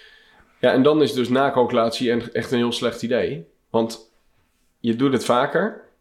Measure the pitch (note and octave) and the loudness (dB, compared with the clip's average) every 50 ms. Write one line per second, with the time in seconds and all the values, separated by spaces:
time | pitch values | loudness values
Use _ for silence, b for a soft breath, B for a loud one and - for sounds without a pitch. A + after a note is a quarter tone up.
0 | b b b b b b b b b _ _ _ - B2 - C3+ C3 D3 D#3 D#3 | b b b b b b b b b _ _ _ 2 2 4 4 4 4 4 4
1 | C#3+ B2 C3+ B2+ A#2+ A2+ B2 C3 C#3 C3+ B2 B2+ B2 - A#2+ A#2 A2+ A#2 A2+ - | 2 2 0 -2 -2 0 0 2 0 2 2 0 0 2 2 0 0 0 -2 -2
2 | C3 A#2 A#2+ A#2+ A#2 - - B2 A2+ - C3+ A#2+ A#2+ A#2+ A#2 - B2+ A#2 A2+ - | -2 -2 -2 -2 -4 -4 -6 -6 -4 -2 -2 0 0 -2 -2 -2 -4 -4 -4 -4
3 | - A#2 B2 A2 F#2 E2 C3 D#3+ E3 - _ _ _ _ - A#2 A2+ A2+ - - | -4 -2 -2 -2 -2 -2 -6 -8 -12 -18 _ _ _ _ -2 -2 -2 -2 -6 -12
4 | - _ _ _ _ _ _ _ _ _ _ _ _ _ _ _ - A#2 A2+ A#2+ | -20 _ _ _ _ _ _ _ _ _ _ _ _ _ _ _ -4 -2 0 0
5 | C3+ C#3 C3 A2+ - - A#2+ B2 C3+ C#3+ - E3 F#3+ A3 - - - _ _ _ | 0 0 0 0 0 0 2 2 0 0 0 -2 -2 -2 -6 -10 -18 _ _ _